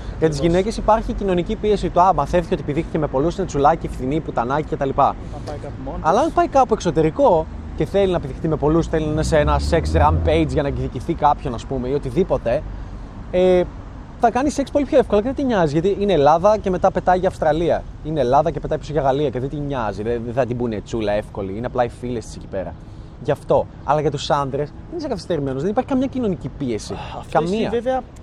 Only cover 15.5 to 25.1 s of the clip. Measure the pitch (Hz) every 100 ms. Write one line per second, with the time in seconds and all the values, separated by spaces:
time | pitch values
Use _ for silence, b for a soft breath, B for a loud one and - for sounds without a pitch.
15.5 | 214 160 151 185 196 202 165 139 165 196
16.5 | 214 196 180 190 185 175 185 180 - 165
17.5 | 156 165 104 - - 151 156 123 135 160
18.5 | 147 143 151 - 147 135 135 147 123 139
19.5 | 147 143 135 107 95 107 120 120 120 120
20.5 | 123 120 104 - 117 104 104 - - 98
21.5 | 101 120 120 120 - 123 120 - - -
22.5 | 98 82 - B B B B - 139 -
23.5 | 143 - - - 151 151 139 - 147 139
24.5 | 135 147 - - 339 294